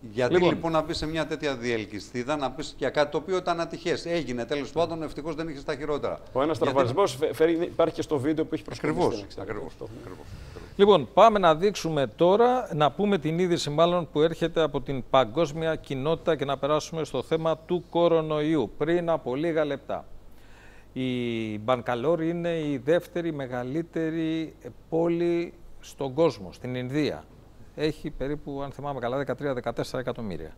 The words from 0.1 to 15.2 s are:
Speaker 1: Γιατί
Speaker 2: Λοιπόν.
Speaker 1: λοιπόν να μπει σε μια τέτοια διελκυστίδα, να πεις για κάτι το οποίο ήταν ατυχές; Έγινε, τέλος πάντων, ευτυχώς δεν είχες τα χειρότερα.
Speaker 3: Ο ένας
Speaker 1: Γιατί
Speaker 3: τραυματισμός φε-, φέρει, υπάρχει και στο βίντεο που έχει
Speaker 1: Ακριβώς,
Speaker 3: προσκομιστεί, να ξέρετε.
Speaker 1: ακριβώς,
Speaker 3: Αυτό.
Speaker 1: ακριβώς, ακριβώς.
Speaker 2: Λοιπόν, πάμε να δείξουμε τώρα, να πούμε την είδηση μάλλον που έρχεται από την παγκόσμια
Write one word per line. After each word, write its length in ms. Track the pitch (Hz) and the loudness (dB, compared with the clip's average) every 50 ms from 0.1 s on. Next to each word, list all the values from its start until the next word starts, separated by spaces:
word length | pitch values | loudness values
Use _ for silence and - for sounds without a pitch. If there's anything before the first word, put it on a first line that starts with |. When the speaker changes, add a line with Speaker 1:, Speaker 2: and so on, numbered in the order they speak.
| 101 | -2
Speaker 1:
Γιατί 200 | 113 127 123 151 | 0 2 4 4
Speaker 2:
Λοιπόν. 160 | 180 180 165 | 6 6 4
Speaker 1:
λοιπόν 220 | - - 160 165 | 2 2 -2 0
να 100 | 160 160 | 0 0
μπει 120 | 156 156 165 | 0 0 -4
σε 140 | - 160 | -4 -4
μια 180 | 151 160 160 151 | -4 -2 -2 -2
τέτοια 300 | 135 160 143 151 147 135 | -2 -4 -2 -2 -2 -2
διελκυστίδα, 800 | 120 117 123 117 110 107 92 107 101 90 - - 123 120 127 151 | -2 -2 -2 -2 -2 -2 -6 -8 -10 -10 -6 -6 -6 -2 -2 -2
να 140 | 147 139 131 | -2 -2 -4
πεις 240 | 127 - 143 - - | -4 -6 -10 -10 -6
για 120 | - 143 127 | -4 -4 0
κάτι 220 | - 151 147 147 | 2 2 2 2
το 60 | - | 0
οποίο 200 | 160 151 - 185 | -4 -2 0 -2
ήταν 220 | 185 175 180 170 170 | -2 0 -2 -2 -2
ατυχές; 460 | 170 160 170 - - 175 151 117 - | -2 -6 -6 -6 -2 -2 -2 -2 -2
Έγινε, 400 | 170 170 175 151 127 123 123 117 | -2 -2 -2 -2 -2 -4 -4 -2
τέλος 260 | 107 151 147 135 - | -2 -2 -4 -4 -4
πάντων, 320 | - 160 170 160 165 165 156 | -2 -2 -2 0 -2 -6 -6
ευτυχώς 320 | 139 - - 139 165 156 | -8 -8 -8 -8 -8 -6
δεν 120 | 143 165 165 | -6 -6 -8
είχες 140 | 147 139 139 | -8 -8 -6
τα 120 | - 156 | -6 -6
χειρότερα. 440 | 131 147 147 151 139 127 101 85 - - - - | -6 -4 -4 -4 -2 -2 -4 -4 -4 -10 -6 -2
Speaker 3:
Ο 80 | 127 | 0
ένας 160 | 139 156 156 | 0 0 2
Speaker 1:
Γιατί 20 | 117 165 143 135 | 2 0 2 4
Speaker 3:
τραυματισμός 420 | 139 131 117 123 170 202 175 - | 2 2 2 4 2 2 2 2
φε-, 180 | 127 156 - - | 0 -2 -2 2
φέρει, 180 | - 160 165 | 2 4 4
υπάρχει 440 | 170 160 175 170 - - 165 165 - | 4 2 -2 -4 2 2 2 2 2
και 60 | - | -4
στο 160 | 151 - 156 139 | -4 -2 -2 0
βίντεο 260 | 120 151 160 151 156 | 0 0 0 0 -2
που 80 | - - | -2 -4
έχει 100 | 151 - - | -8 -6 -8
Speaker 1:
Ακριβώς, 240 | - - - 147 156 | -10 -4 -2 -2 2
Speaker 3:
προσκομιστεί, 260 | 175 170 120 - 104 | 2 2 2 2 0
να 60 | 98 | -6
ξέρετε. 240 | 95 - - 101 101 | -10 -12 -12 -8 -8
Speaker 1:
ακριβώς, 200 | 110 85 78 78 | -8 -8 -8 -10
Speaker 3:
Αυτό. 120 | - - 67 - 110 123 | -12 -12 -14 -14 -14 -14
Speaker 1:
ακριβώς, 260 | 120 - 92 85 - - - - - | -14 -14 -14 -14 -14 -14 -14 -14 -14
ακριβώς. 200 | - - 87 - - - | -14 -14 -16 -16 -14 4
Speaker 2:
Λοιπόν, 320 | - 202 202 202 165 131 - - | 4 8 8 8 6 6 4 8
πάμε 260 | - 202 226 214 208 | 8 8 10 8 8
να 160 | 190 165 160 | 6 6 6
δείξουμε 520 | 156 180 214 185 - - 170 160 147 135 113 - | 6 2 0 0 0 -2 0 2 2 0 0 2
τώρα, 540 | - 165 175 190 208 233 247 247 254 226 - 180 | 4 6 6 8 8 6 4 4 2 -2 -2 2
να 180 | 147 151 139 | 4 4 2
πούμε 260 | - - 196 208 202 | 4 2 0 2 2
την 220 | 180 135 151 160 170 | 2 0 0 0 2
είδηση 300 | 185 180 175 143 - 147 | 2 2 2 0 0 -2
μάλλον 380 | 147 151 165 175 175 180 165 - | 2 4 4 4 4 0 -2 -2
που 100 | - 147 | 2 2
έρχεται 400 | 151 165 165 - 170 165 170 170 | 2 2 2 0 -2 0 2 2
από 200 | 160 147 143 143 | 0 2 0 -4
την 220 | 123 - 139 131 113 - | -4 -2 -4 -4 -2 4
παγκόσμια 680 | - 135 | 4 4